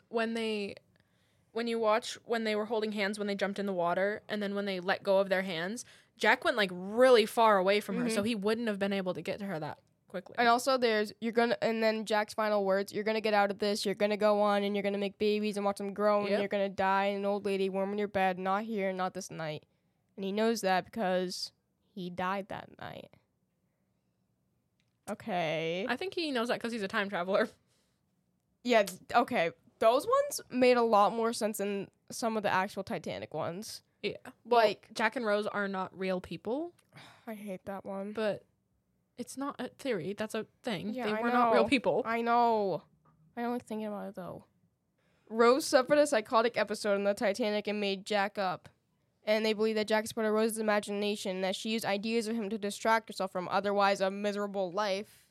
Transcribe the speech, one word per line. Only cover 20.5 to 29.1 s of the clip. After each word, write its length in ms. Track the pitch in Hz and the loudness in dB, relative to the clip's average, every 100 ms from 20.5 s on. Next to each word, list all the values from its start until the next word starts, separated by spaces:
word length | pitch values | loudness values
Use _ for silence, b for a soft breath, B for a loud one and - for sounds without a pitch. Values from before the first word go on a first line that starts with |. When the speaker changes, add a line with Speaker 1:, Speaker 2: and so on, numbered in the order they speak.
| 233 | 2
Speaker 2:
that 220 | 185 185 | 2 0
because 680 | - 226 185 185 185 - - - _ _ _ | -2 -4 0 0 -2 -6 -10 -14 _ _ _
he 160 | - 180 | -12 -10
died 400 | 180 180 202 196 | -6 -4 -4 -6
that 280 | - - - | -12 -12 -14
night. 300 | - - - - _ _ _ _ _ _ _ _ _ _ _ _ _ _ _ _ _ _ - | -14 -14 -16 -20 _ _ _ _ _ _ _ _ _ _ _ _ _ _ _ _ _ _ -12
Okay. 760 | 208 233 175 160 156 165 175 233 | -10 -4 -2 -2 -2 -2 -4 -4
Speaker 1:
I 60 | 247 | -4
think 160 | 381 | -4
he 180 | 370 320 | -4 -4
knows 160 | 254 233 | -2 -2
that 120 | 208 | -2
'cause 100 | 233 | -4
he's 120 | 226 | -6
a 40 | 190 | -4
time 220 | 220 196 | -2 -2
traveler. 400 | 196 185 202 233 - _ _ _ _ _ _ _ _ _ _ | -4 0 0 0 -4 _ _ _ _ _ _ _ _ _ _
Speaker 2:
Yeah, 200 | 240 226 | 2 4
th-, 160 | 196 180 - | 4 -2 0